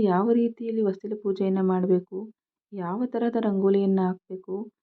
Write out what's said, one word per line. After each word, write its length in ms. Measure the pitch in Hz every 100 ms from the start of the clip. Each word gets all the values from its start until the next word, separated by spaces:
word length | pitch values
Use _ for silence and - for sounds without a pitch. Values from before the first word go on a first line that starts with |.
ಯಾವ 240 | 208 180 220
ರೀತಿಯಲ್ಲಿ 500 | 233 233 233 226 226
ಹೊಸ್ತಿಲ 320 | 208 190 208
ಪೂಜೆಯನ್ನ 480 | 214 202 190 196 190
ಮಾಡ್ಬೇಕು, 560 | 190 185 185 180 180 190 220 - _ _ _
ಯಾವ 260 | 202 175 202 247
ತರಹದ 320 | 233 233 240
ರಂಗೋಲಿಯನ್ನ 560 | 220 196 190 196 196 190
ಹಾಕ್ಬೇಕು 540 | 185 185 - 185 185 196 214 _